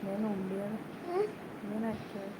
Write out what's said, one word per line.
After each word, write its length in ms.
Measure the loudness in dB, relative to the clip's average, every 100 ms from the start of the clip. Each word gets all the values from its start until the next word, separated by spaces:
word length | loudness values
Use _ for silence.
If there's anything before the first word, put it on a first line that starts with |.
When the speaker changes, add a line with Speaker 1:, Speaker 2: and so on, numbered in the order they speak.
Speaker 1:
ഞാൻ 140 | 0 2
നുള്ളിയത്. 560 | 2 2 2 0 0 -2 -4 -6 0
Speaker 2:
ഉം? 160 | 4 4 2 -8 -6
Speaker 1:
ഇങ്ങനെ 260 | -2 0 2
ആക്കിയത്. 420 | 0 -2 -4 -4 -6